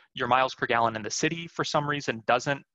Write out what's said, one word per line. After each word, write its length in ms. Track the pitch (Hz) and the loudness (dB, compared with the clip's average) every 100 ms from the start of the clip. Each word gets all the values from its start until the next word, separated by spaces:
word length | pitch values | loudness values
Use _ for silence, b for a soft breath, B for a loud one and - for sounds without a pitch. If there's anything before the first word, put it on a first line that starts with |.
| b | b
your 140 | - 123 | -6 2
miles 260 | 127 131 | 4 2
per 120 | - 135 | 0 0
gallon 300 | 117 117 110 | 2 2 0
in 60 | |
the 80 | 107 | -6
city 360 | - 160 165 170 | -2 -2 -2 -6
for 180 | - | -6
some 240 | 147 156 147 | -2 0 0
reason 340 | 143 139 113 - | -2 -4 -2 2
doesn't 360 | 123 147 139 - | 2 2 -4 -6